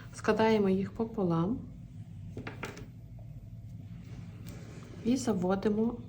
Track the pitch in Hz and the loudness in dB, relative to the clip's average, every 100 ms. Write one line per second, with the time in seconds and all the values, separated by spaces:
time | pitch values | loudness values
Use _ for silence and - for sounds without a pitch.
0 | - - - 214 220 214 190 190 196 - | -12 0 2 6 8 8 6 4 2 -2
1 | 226 220 180 165 180 269 - - - - | -2 2 4 4 4 0 -4 -12 -12 -12
2 | - - - - - - - - - - | -12 -12 -10 -8 -8 -8 -10 -10 -12 -14
3 | - - - - - - - - - - | -14 -14 -12 -12 -12 -12 -12 -12 -12 -12
4 | - - - - - - - - - - | -12 -12 -12 -12 -12 -12 -12 -14 -12 -2
5 | 226 269 240 185 180 196 214 208 233 247 | 2 4 4 2 4 4 4 4 2 0